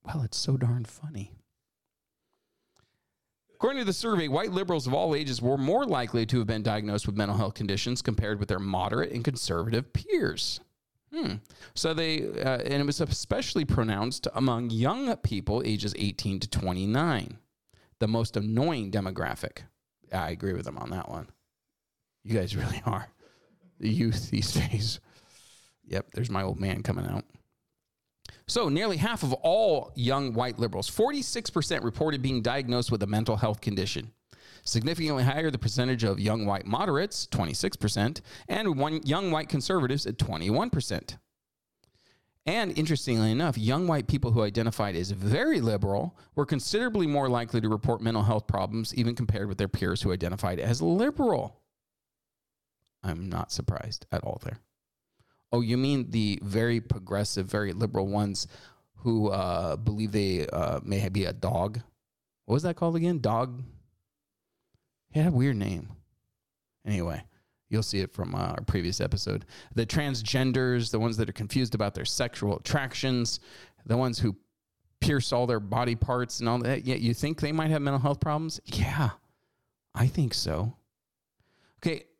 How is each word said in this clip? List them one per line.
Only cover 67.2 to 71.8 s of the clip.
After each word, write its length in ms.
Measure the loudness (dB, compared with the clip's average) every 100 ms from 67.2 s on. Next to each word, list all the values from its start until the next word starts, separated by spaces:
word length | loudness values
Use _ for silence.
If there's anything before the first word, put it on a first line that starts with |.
| -10 _ _ _ -2
you'll 140 | -2
see 160 | 0 -2
it 160 | -4
from, 220 | -4 -4 -2
uh, 140 | -2
our 120 | -2
previous 400 | 0 0 0 0
episode. 440 | 0 0 0 -4 -6 -16 -6
The 140 | -2 0
transgenders, 1040 | 0 0 -2 0 2 2 2 2 2 2
the 80 | 0
ones 180 | 0 0
that 100 | -2
are 60 |
confused 400 | -2 -2 0 2
about 220 | 2